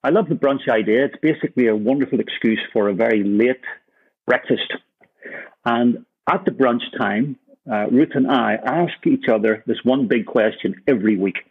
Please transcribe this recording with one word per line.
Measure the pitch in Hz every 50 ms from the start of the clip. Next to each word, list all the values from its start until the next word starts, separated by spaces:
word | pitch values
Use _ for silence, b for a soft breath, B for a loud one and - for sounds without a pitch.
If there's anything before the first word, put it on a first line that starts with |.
| -
I | 135
love | 160 175 170 143
the | 131
brunch | 120 - 139 139 135 - 139
idea. | 120 110 104 95 107 123 139
It's | 139 - -
basically | - 156 151 - - - - 127 123
a | 113 107
wonderful | 107 104 113 135 143 131 - - 107
excuse | 110 - - - - 117 110 107 - -
for | - 113 101
a | 104 98
very | 90 113 117 113 107 98
late | 101 101 104 117 123 131 - - - - - _ _ _ _ _ _ _ _ _
breakfast. | - 123 - - - 123 - - - - - _ _ _ _ _ _ _ B B B B B B B B B _
And | 120 117 117 120 120 117 - - _ _ _ _ -
at | 170 185 190
the | -
brunch | 117 - 135 123 120 123 - - -
time, | - 113 101 101 107 131 147 131 _ _ _ - _ _ 151
uh, | 110 104 104 -
Ruth | 123 127 156 151 -
and | 151 131 120
I | 135 123 113 107 104 110 -
ask | 123 135 165 175 151 - - -
each | 156 139 135 -
other | - 117 107 104 110 107 110 _
this | - 113 - -
one | 117 131 139 135
big | 98 123 117 104
question | - - 120 107 110 110 - - 107 95 - _
every | - 135 104 95 110 107
week. | 92 95 98 - - - _